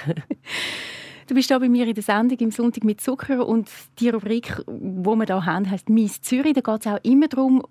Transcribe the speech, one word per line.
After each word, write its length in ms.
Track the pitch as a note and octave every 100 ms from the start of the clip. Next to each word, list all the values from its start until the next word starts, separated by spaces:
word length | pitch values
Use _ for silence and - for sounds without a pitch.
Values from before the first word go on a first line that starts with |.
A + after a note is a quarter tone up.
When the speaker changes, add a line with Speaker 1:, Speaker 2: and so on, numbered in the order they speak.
Speaker 1:
<laughs> 40 | C#3+ E3 - - - - - - - - - - -
Speaker 2:
Du 60 |
bist 160 | C4 B3+
da 80 | C4
bei 100 | B3+
mir 180 | A#3+ A#3
in 60 |
der 100 | G#3+
Sendung 360 | G#3 G#3 A#3+ B3+
im 120 | A3+
Sonntag 340 | G#3+ A#3+ A#3
mit 180 | G#3+ G#3
Zucker 440 | - C4 - C4 -
und 220 | A3+ G#3 - - -
die 100 | A#3+
Rubrik, 540 | A3+ G3+ A#3 - - -
wo 480 | - F#3+ F#3 F3+
wir 120 | A3+ G#3+
da 180 | F#3+
haben, 260 | E3+ E3+ F#3+
heisst 200 | F#3+ -
"Mies 320 | A3 G#3 -
Zürich". 320 | - B3+ D4+
Da 80 | C4+
geht's 240 | A#3 A3 G#3+
auch 120 | G#3
immer 260 | A3+ C4 D4+
darum, 340 | C4 C4 C4 -